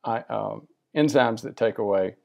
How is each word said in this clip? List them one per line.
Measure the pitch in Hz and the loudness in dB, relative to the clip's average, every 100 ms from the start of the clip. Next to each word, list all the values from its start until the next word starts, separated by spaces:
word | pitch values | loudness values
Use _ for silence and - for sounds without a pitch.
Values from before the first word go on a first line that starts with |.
I, | - 117 - | -4 -6 -4
uh, | 110 104 107 - _ _ 156 | -6 -6 -8 -14 _ _ 0
enzymes | 151 127 120 113 | 4 4 4 0
that | 135 - | -8 -2
take | 117 - | -2 0
away | 104 98 95 90 | 0 0 0 -6